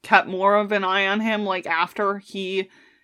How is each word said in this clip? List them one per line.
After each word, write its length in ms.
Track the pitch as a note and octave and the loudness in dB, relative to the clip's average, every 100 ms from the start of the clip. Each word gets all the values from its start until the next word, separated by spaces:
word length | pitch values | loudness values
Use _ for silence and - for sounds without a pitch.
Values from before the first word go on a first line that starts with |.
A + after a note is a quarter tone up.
kept 240 | - G3+ - | 4 2 2
more 280 | F#3 G3 G#3 | 0 2 2
of 160 | G3+ | 2
an 100 | G#3 | -2
eye 240 | F#3+ F#3+ G3 | 0 0 0
on 140 | G#3 | 0
him, 240 | A3 G#3+ | -2 -2
like, 220 | G3+ F#3 F3 | -2 -4 -2
after 520 | E3 F3+ - G3+ G3+ | -2 -2 -2 -2 -2
he 520 | - G3 F#3+ F#3+ F#3+ - _ _ | -8 -8 -4 -4 -6 -14 _ _